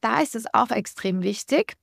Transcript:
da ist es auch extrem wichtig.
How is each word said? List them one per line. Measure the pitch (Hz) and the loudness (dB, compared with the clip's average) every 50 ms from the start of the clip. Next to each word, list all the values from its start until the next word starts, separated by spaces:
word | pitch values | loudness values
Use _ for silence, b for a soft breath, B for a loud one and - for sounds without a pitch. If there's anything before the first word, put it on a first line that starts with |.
| - | 0
da | 220 226 277 | 0 2 2
ist | 311 - - | 0 0 -2
es | 226 226 - - | -8 -10 0 2
auch | 208 233 247 | 2 2 4
extrem | 240 214 208 - - - - 196 185 185 180 | 0 -2 -2 -6 -10 -6 -4 -2 -2 0 0
wichtig. | 190 208 - - - 262 311 453 - - _ | -2 -2 -4 -2 2 2 2 2 0 -4 _